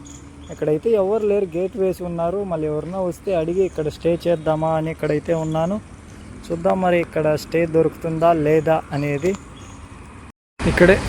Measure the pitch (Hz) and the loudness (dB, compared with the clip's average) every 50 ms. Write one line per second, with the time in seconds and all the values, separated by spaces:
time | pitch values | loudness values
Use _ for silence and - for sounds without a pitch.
0 | - - - - - - - - - - 170 - 160 151 151 151 - 226 233 208 | -6 -10 -18 -18 -18 -20 -20 -18 -16 -14 -8 -4 -2 0 0 0 2 2 2 2
1 | 190 190 208 220 214 208 202 208 196 185 156 170 185 190 190 233 190 190 175 - | 2 2 2 0 2 2 2 2 0 -2 -2 -2 -4 -2 -2 0 0 0 0 -2
2 | 185 175 170 170 165 170 175 202 202 190 175 156 156 156 151 151 151 156 180 190 | -6 -6 -4 -2 -2 -2 -2 -2 -4 -4 -4 -2 -2 -2 -2 -2 -4 -4 -4 -4
3 | 190 180 165 - - - 190 170 156 165 175 185 190 175 - - 156 151 - - | -2 -4 -4 -4 -4 -2 0 0 0 0 2 2 0 0 0 -2 -4 -4 -4 -2
4 | - 170 170 165 - 170 170 160 156 156 156 156 156 160 160 160 156 160 160 - | 0 0 0 2 2 0 0 0 2 0 0 0 2 0 0 0 0 -2 -4 -4
5 | - 151 151 151 143 - 170 160 160 156 156 156 160 170 196 214 - - - - | -2 0 0 0 0 0 0 0 0 -2 0 0 0 0 -2 -4 -6 -10 -18 -20
6 | - - - - - - - - - - 170 165 170 190 190 190 185 180 175 175 | -20 -18 -18 -18 -18 -18 -16 -14 -8 -6 -4 -2 0 0 2 2 4 4 4 4
7 | 165 156 - 160 156 156 151 147 - - - 165 170 165 156 160 160 156 156 - | 2 0 0 0 2 2 2 0 -2 -2 0 0 2 2 4 4 4 2 2 -2
8 | - 165 160 160 165 170 170 165 151 147 156 160 151 160 160 160 - - 170 139 | -6 -4 -2 2 4 4 4 4 4 4 4 4 4 4 2 2 0 -2 -4 -2
9 | 143 147 143 143 143 180 196 - - - - - - - - - - - - - | -2 -2 -2 0 0 -2 -2 -2 -6 -14 -18 -18 -18 -18 -18 -18 -18 -18 -18 -18
10 | - - - - - - - _ _ _ _ - - 190 - - 175 175 190 208 | -18 -20 -20 -20 -20 -20 -20 _ _ _ _ -2 0 2 4 6 8 6 6 6
11 | - | 6